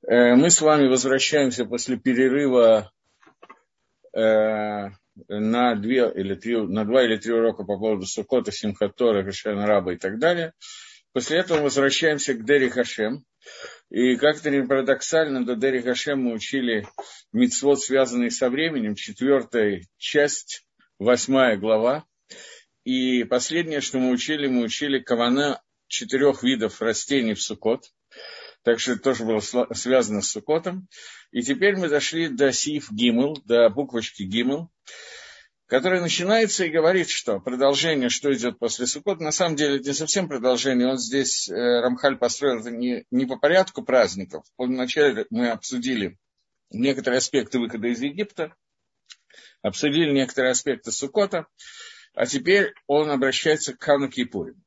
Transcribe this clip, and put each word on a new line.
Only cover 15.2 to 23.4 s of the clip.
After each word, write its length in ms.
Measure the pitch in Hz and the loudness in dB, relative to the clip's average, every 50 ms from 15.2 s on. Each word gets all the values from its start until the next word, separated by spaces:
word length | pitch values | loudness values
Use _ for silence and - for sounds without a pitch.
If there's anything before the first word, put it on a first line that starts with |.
| 160 151 135 131 123 | 0 0 -2 -4 -2
до 120 | 120 123 | -4 -2
Дери 260 | 110 123 135 131 127 | 0 0 0 0 0
Хашем 400 | 117 127 120 123 - 151 143 135 | -2 -2 -2 -2 -2 -4 -2 -2
мы 100 | 127 120 | -2 -4
учили 540 | 117 107 - - - 135 127 120 113 107 104 - _ - - - - - _ _ - | -4 -6 -8 -4 -4 -2 -2 0 -2 -2 -4 -8 _ -18 -18 -18 -20 -20 _ _ 0
мицвот, 480 | 113 123 123 - - 135 139 143 - | 2 2 2 2 0 2 2 2 2
связанные 480 | - - 131 135 131 120 120 123 120 117 | 0 0 2 2 2 2 0 -2 -2 -2
со 180 | 120 - 135 123 | -2 -2 -2 -2
временем, 460 | 123 143 160 165 156 131 110 107 104 | 0 -2 -4 -2 -2 -4 -4 -4 -6
четвёртая 880 | - - - 104 - 123 139 139 135 113 - - 117 107 104 98 87 85 _ _ _ | -8 -10 -16 -8 -4 2 2 2 2 0 -2 0 0 0 0 0 -4 -10 _ _ _
часть, 680 | - - - 147 143 147 - - - - - - _ _ _ _ _ _ _ _ | -12 -2 0 2 2 2 -2 -6 -10 -14 -18 -18 _ _ _ _ _ _ _ _
восьмая 600 | 98 117 123 123 - - 135 135 131 120 107 95 | 2 2 2 2 2 0 2 4 4 4 2 0
глава. 480 | 98 110 110 110 113 123 139 156 - _ _ _ _ _ - - - - - - _ _ _ _ _ | 0 0 2 2 2 0 0 -2 -6 _ _ _ _ _ -20 -20 -20 -20 -20 -20 _ _ _ _ _
И 400 | 123 127 131 127 131 127 123 117 | -4 -2 -2 0 0 0 0 0
последнее, 580 | 98 120 127 | 0 -2 -2